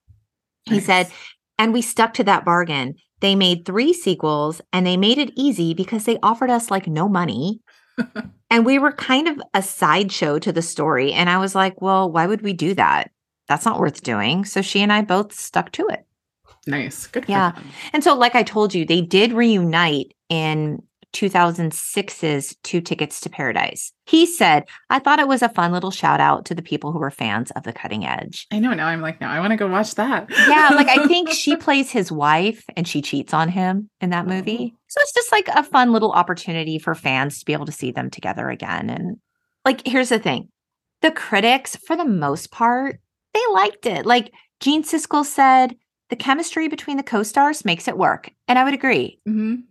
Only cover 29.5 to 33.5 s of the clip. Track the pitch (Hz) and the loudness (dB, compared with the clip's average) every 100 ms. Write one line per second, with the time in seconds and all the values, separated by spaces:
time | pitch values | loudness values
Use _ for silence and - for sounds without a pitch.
29.5 | 214 202 185 214 - 240 214 220 - - | 0 0 0 -2 -2 -2 -2 -2 2 6
30.5 | 302 302 294 277 262 294 349 320 311 294 | 6 6 6 6 4 4 2 0 -2 -2
31.5 | 330 - 277 269 240 175 156 147 160 202 | -2 0 0 0 -2 -4 0 2 4 2
32.5 | 220 - - 170 147 139 143 131 156 165 | -4 -10 -8 -4 -4 -4 -6 -2 -2 0